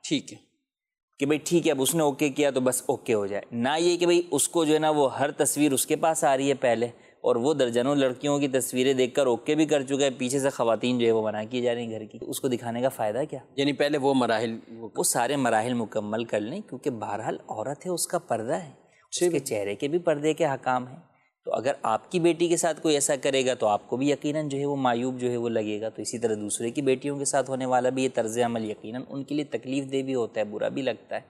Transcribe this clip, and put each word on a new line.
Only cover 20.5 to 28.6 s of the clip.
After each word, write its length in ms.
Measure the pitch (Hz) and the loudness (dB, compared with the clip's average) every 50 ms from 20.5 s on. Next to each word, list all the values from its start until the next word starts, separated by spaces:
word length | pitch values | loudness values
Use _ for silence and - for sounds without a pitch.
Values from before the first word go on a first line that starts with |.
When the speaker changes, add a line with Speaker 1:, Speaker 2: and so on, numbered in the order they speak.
| 135 127 - 135 127 127 123 127 | 0 -2 -2 -2 -2 -2 -2 -6
Speaker 2:
ہیں۔ 260 | 135 165 - _ _ _ _ _ _ _ _ | -14 -18 -20 _ _ _ _ _ _ _ _
تو 80 | - | -4
اگر 200 | - - 110 131 143 - | -4 -2 -2 -2 -4 -2
آپ 300 | - - 220 214 - - | -2 -2 -2 -2 -2 -2
کی 80 | - 180 | -2 2
بیٹی 280 | 160 170 165 160 175 165 | 2 2 4 4 2 2
کے 80 | 175 | 2
ساتھ 240 | 165 - 170 156 - | 2 2 -2 -2 0
کوئی 140 | - 165 151 | 0 2 2
ایسا 220 | 143 139 - 151 | 2 2 0 -2
کرے 300 | 131 - 143 131 135 127 | 0 0 2 2 2 2
گا 80 | 127 123 | 2 0
تو 120 | - 120 | 2 2
آپ 220 | 107 104 101 - - | 2 2 2 0 -4
کو 80 | 123 | -4
بھی 140 | 120 135 143 | 0 2 2
یقیناً 380 | 139 135 - 147 147 156 151 147 | 0 2 0 -2 -2 -2 -4 -4
جو 100 | 139 139 | -4 -2
ہے 80 | 143 | -2
وہ 100 | 143 143 | -2 -2
معیوب 420 | 139 135 123 120 120 123 131 131 123 | 0 0 0 2 2 0 -4 -4 -2
جو 120 | 123 123 | -2 -2
ہے 60 | 120 | 0
وہ 120 | 120 117 120 | 0 -2 0
لگے 320 | 113 113 107 107 107 104 | 0 -2 -2 -2 -4 -4
گا، 80 | 110 110 | -6 -8
تو 140 | - - | -8 -8
اسی 160 | 110 - - 113 | -10 -8 -6 -2
طرح 160 | 117 113 110 | -2 -2 -2
دوسرے 360 | 104 104 104 - - 117 120 | -2 -4 -6 -4 -4 -4 -4
کی 120 | 120 147 | -4 -2
بیٹیوں 360 | 139 135 131 131 131 143 143 143 | 0 0 0 0 -2 -6 -6 -4
کے 60 | 139 | -4
ساتھ 260 | - - 143 131 - | 0 0 0 0 0
ہونے 160 | 135 127 131 | -4 -4 -2
والا 220 | 127 127 123 123 127 | 0 0 2 2 2
بھی 160 | 127 131 131 | 0 0 -2
یہ 40 | 131 - | 0 0
طرز 240 | - 110 110 110 120 | -2 -2 -2 0 0
عمل 320 | 120 117 117 113 | 0 0 0 -2